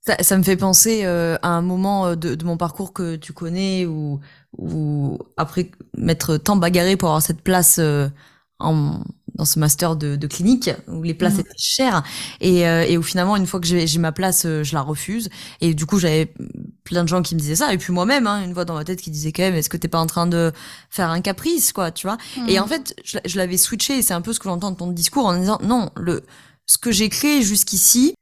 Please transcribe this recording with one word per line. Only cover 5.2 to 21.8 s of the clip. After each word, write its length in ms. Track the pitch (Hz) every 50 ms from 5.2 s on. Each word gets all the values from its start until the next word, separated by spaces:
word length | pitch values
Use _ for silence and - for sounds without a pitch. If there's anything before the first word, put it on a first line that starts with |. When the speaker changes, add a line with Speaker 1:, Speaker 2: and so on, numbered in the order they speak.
| - _ _
Speaker 1:
après 340 | - 156 151 - 185 180 175 - _ - _ -
m'être 400 | - - - 165 - - - 160
tant 180 | 151 - - 208
bagarrée 400 | 202 170 175 180 180 175 185 196
pour 120 | 190 - 170
avoir 120 | 151 156
cette 220 | 156 - 170 160 _
place, 340 | 196 185 180 170 - - -
euh, 300 | 165 151 147 143 143 139 143 - - - _ _ _ _ _ _
en, 420 | - 160 160 156 147 143 - - - - - _ _ - -
dans 100 | - 151
ce 120 | - -
master 380 | 160 151 151 143 - 180 170 160
de, 220 | 156 151 147 143
de 100 | 143 147
clinique 420 | 143 - - 175 208 262 247 - 185 - - - -
où 120 | 170 165
les 120 | 160 170 160
places 220 | 165 - - 202
Speaker 2:
Mhm. 40 | 190
Speaker 1:
étaient 160 | - - -
chères 460 | - - - - - 262 254 208 165 143 - - - - - - -
et, 260 | - 185 180 175 175
euh, 160 | 170 165 165 165
et 120 | - 175
où 40 | 170 165
finalement 340 | - - 185 180 190 208
une 100 | 202 190
fois 140 | 175 - 190
que 60 | 170
j'ai, 200 | 170 180 175 165
j'ai 120 | 165 151 170
ma 120 | 165 160
place, 340 | 151 - 190 190 180 - -
euh, 180 | 170 160 156 151
je 100 | 143 151
la 80 | 151
refuse 480 | 135 143 151 147 - - 202 233 220 190 - - - - - _
et 120 | - 170 160
du 120 | 151 160
coup 120 | 147 202
j'avais 360 | 202 180 165 156 160 160 - - - - - - - - - - _ _
plein 200 | - 170 175 175
de 40 |
gens 140 | 160 170 185
qui 140 | 175 - 170
me 40 | 165
disaient 160 | 147 147 156
ça 180 | - 294 294 196
et 40 |
puis 160 | 180 - - 180
moi-même, 340 | 180 180 214 269 285 240
hein, 160 | 208 208 208 196
une 80 | 180
voix 140 | 180 180 175
dans 80 | 170 165
ma 100 | 151 151
tête 160 | 151 185 180
qui 100 | - -
disait 200 | 156 151 151 156
quand 120 | 156 - 180
même, « 120 | 190 180
Est-ce 140 | 160 151 -
que 80 | -
t'es 100 | 170 -
pas 120 | 190 - 165
en 80 | 165
train 200 | 160 - 170 170
de 240 | 175 175 170 170 165 156 - - - - - - _
faire 200 | - - 190 165
un 120 | 165 175
caprice, 500 | 180 196 190 185 - 320 339 311 - -
quoi, 200 | - -